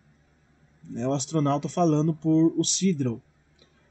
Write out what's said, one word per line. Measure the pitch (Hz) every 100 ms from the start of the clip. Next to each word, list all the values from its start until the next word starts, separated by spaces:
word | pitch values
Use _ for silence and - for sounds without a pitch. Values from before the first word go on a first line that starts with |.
| _ _ _ _ _ _ _ _ -
É | 113 127
o |
astronauta | 139 - 160 143 143 147
falando | 185 175 151 156
por | 156 160 160 165 160
o |
Sidrel. | 165 - 185 151 127 110 - _ _ _ _ _ _